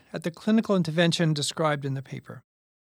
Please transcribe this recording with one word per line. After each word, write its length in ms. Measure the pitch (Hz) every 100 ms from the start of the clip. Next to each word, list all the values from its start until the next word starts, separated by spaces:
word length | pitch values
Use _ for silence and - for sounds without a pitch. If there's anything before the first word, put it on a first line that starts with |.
| _
at 120 | 170
the 80 | 170
clinical 440 | - - 220 214 196
intervention 580 | 160 160 170 - 160
described 520 | 147 139 - 156 147 139
in 80 |
the 80 | 135
paper. 400 | 131 127 - 127 - _ _ _ _